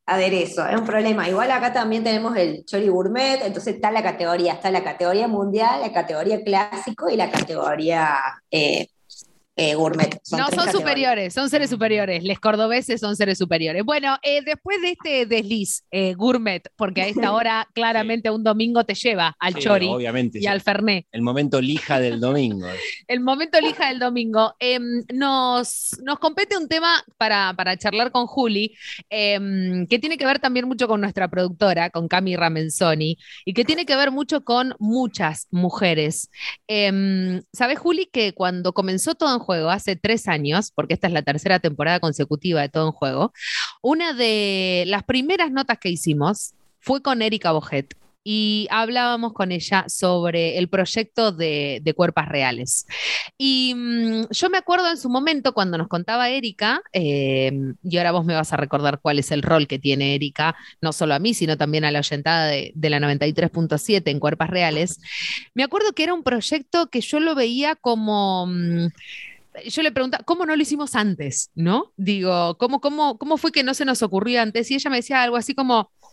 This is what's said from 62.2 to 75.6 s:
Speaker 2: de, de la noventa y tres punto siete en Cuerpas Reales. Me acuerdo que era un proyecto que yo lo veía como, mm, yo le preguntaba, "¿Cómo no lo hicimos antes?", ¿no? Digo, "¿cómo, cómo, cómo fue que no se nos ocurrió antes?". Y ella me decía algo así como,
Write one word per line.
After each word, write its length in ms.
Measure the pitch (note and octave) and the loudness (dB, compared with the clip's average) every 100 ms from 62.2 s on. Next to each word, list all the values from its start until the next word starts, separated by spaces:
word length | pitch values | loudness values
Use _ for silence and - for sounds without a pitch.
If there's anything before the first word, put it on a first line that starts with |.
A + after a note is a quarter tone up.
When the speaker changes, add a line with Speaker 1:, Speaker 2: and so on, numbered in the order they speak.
| D3+ E3 D#3 | 0 2 2
Speaker 2:
de, 240 | C#3+ - D#3 | -2 -4 -2
de 140 | D#3 | 0
la 100 | D3 | 2
noventa 260 | D3 C#3+ D3+ | 2 2 0
y 60 | |
tres 180 | D#3 E3+ | 2 0
punto 260 | E3+ D#3+ D3+ | 0 0 0
siete 360 | - G3+ D#3+ | 0 0 0
en 80 | C#3+ | 0
Cuerpas 300 | D3 D#3+ E3 | 0 -2 -2
Reales. 500 | F3+ E3+ D3+ F3 - - - - - - | 0 0 0 -2 -6 -12 -10 -8 -10 -6
Me 120 | A#3+ | -2
acuerdo 280 | C#4+ G4+ G#4+ | 0 0 0
que 120 | - | 0
era 100 | D#4+ | -2
un 80 | F4 | 0
proyecto 640 | C4 A#3+ - D4+ - E4+ D#4+ | 0 -2 0 -4 0 -2 0
que 100 | A#3+ | -2
yo 180 | - D4+ | -2 0
lo 160 | D#4+ | 0
veía 400 | C#4+ A#3 B3 D4 | 2 0 0 0
como, 720 | D#4 B3 A3+ G#3+ G#3 G3 F#3 F3+ | 0 0 0 0 0 2 0 -2
mm, 400 | F3 E3+ E3+ E3+ - - - - - _ - A#3 | 0 0 0 0 -4 -16 -16 -18 -20 _ -16 -8
yo 160 | - | -2
le 80 | D#4 | 0
preguntaba, 320 | C4 C4 C#4+ | 0 -2 -2
"¿Cómo 240 | - E4+ E4 | -2 -2 0
no 80 | |
lo 80 | D#4 | 0
hicimos 320 | D4+ C#4+ C#4+ | 0 -2 -2
antes?", 560 | B3 G#3 E3 C#3+ - - - | 0 0 -2 -4 -6 -6 -2
¿no? 360 | E3 A3 G#4+ - | 2 2 -2 -4
Digo, 600 | F#3+ G3+ F#3 F3 E3+ E3+ | -2 0 2 2 0 0
"¿cómo, 240 | B3 C4+ | -2 0
cómo, 380 | C#4+ D4+ D4 A3+ | -2 0 0 0
cómo 180 | C#4+ D#4+ | -2 0
fue 140 | D#4+ | 0
que 140 | D4 | 0
no 100 | C4 | 0
se 100 | C4+ | 0
nos 160 | C4+ A#3+ | 0 0
ocurrió 380 | G#3+ F#3+ G#3+ A#3+ | 0 0 0 0
antes?". 300 | A3 A#3 A#3 | 0 -2 -2
Y 60 | C4+ | -2
ella 140 | D4 | 0
me 60 | B3+ | -2
decía 240 | B3 C4+ | 0 2
algo 120 | B3 A#3+ | 2 0
así 180 | A#3 | -2
como, 360 | C#4 | -2